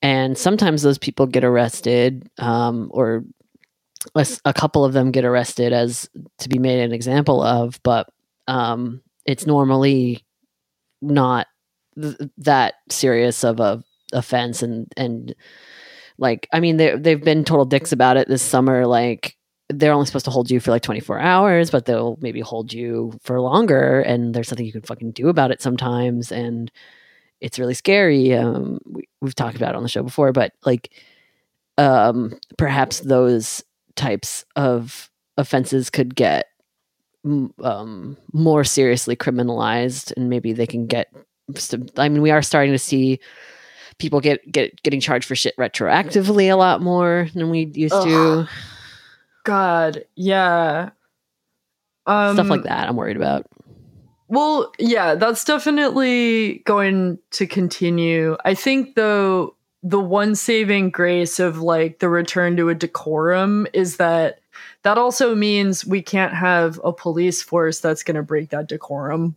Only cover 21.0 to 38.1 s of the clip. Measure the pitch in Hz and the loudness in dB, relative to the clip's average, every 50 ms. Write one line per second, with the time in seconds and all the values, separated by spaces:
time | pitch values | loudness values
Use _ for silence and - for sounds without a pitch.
21 | 113 - - 104 135 170 185 185 196 208 185 170 170 165 160 139 117 - 120 113 | -6 -6 -6 -2 0 2 4 4 4 4 4 4 2 2 0 -2 0 0 -2 0
22 | 113 120 113 156 151 123 98 120 117 - - 113 113 113 110 117 120 120 117 117 | 0 -2 -6 -6 -8 -8 -8 -8 -8 -8 -8 -8 -8 -8 -10 -10 -8 -6 -4 -6
23 | 117 117 113 - _ - 127 127 127 127 135 190 233 214 147 131 135 135 135 131 | -6 -6 -10 -14 _ -4 -2 -2 0 2 2 2 4 4 4 4 4 4 2 2
24 | 135 - 120 120 120 120 117 120 113 - - 113 120 110 107 110 107 - 117 - | 2 2 0 0 -2 -2 -2 -4 -6 -6 -6 -8 -8 -8 -8 -12 -12 -12 -14 -10
25 | - 117 110 - 123 160 - 156 139 127 139 - - 135 123 123 131 127 120 120 | -10 -12 -10 -2 0 0 2 2 2 2 0 -2 -2 -4 -4 -2 -2 -2 -2 -2
26 | 123 123 120 120 120 117 - 117 120 120 120 117 117 113 _ _ - - _ _ | -2 -2 -2 -4 -6 -6 -8 -8 -6 -6 -6 -8 -8 -10 _ _ -20 -20 _ _
27 | _ _ _ _ _ _ _ _ - - - - 123 123 127 - - - 196 202 | _ _ _ _ _ _ _ _ -14 -12 -8 -6 -4 -4 -4 -6 -2 0 2 2
28 | 202 175 151 139 131 127 127 120 120 120 117 127 131 - - - _ - - - | 4 4 4 2 2 2 2 2 0 0 -2 -4 -6 -6 -8 -10 _ -14 -16 -16
29 | - _ _ _ - 135 127 - 131 117 113 117 120 - 123 113 113 120 - - | -16 _ _ _ -10 -10 -6 -6 -6 -6 -4 -6 -6 -4 -4 -6 -6 -6 -6 -6
30 | 131 127 - - 151 135 127 131 117 - _ _ _ 139 123 120 _ - _ - | -6 -6 -2 0 0 2 2 2 0 -2 _ _ _ -2 -2 -2 _ -10 _ -20
31 | _ _ _ _ _ _ _ _ _ _ _ _ _ _ _ - 147 139 131 123 | _ _ _ _ _ _ _ _ _ _ _ _ _ _ _ 2 4 4 6 6
32 | 104 117 117 120 120 110 117 - - _ - - 165 147 135 143 131 135 - - | 4 4 2 0 -4 -6 -8 -14 -20 _ -4 -4 -2 -2 0 0 -2 -2 -4 -10
33 | - 139 135 127 127 123 123 117 110 - - - - _ _ _ _ _ _ - | -2 0 2 4 4 4 2 0 -2 -4 -10 -12 -14 _ _ _ _ _ _ -8
34 | - 131 104 104 - - - - - _ _ - 143 135 123 120 117 117 - - | -4 -4 -4 -4 -6 -8 -12 -12 -14 _ _ -2 0 0 0 0 -2 -8 -14 -18
35 | - _ _ _ _ _ _ - 143 - - 135 131 135 139 135 127 - - - | -20 _ _ _ _ _ _ -4 -4 0 0 -2 -2 0 -2 -2 -2 -2 -2 -2
36 | 135 123 131 - 127 95 73 67 - _ _ _ _ _ _ _ _ _ _ _ | -2 -2 0 2 2 2 2 0 -2 _ _ _ _ _ _ _ _ _ _ _
37 | _ _ _ _ _ 147 147 143 131 120 _ _ - 127 110 101 107 113 110 95 | _ _ _ _ _ -2 -2 -2 -2 -4 _ _ -6 -6 -6 -6 -8 -14 -14 -14
38 | - 120 | -14 -14